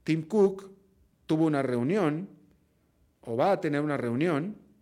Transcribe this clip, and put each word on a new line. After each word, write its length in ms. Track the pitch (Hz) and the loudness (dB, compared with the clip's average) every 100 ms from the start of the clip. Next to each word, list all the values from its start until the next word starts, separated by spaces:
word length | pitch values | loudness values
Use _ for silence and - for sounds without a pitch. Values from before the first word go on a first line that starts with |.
Tim 180 | - 160 | -4 -2
Cook 500 | 160 214 196 190 - - _ _ _ _ - | 0 2 2 2 -12 -20 _ _ _ _ -4
tuvo 200 | 160 160 | 0 2
una 180 | 147 | 2
reunión, 680 | 131 123 123 208 165 151 196 - _ _ _ _ _ _ _ _ - | 0 0 0 2 0 -2 -6 -16 _ _ _ _ _ _ _ _ -6
o 120 | 117 | 0
va 160 | 165 | 2
a 80 | 190 | 2
tener 180 | 170 143 | 0 -2
una 160 | 151 139 | -2 -2
reunión, 600 | 120 120 170 147 175 214 - _ | -2 0 0 0 -2 -8 -18 _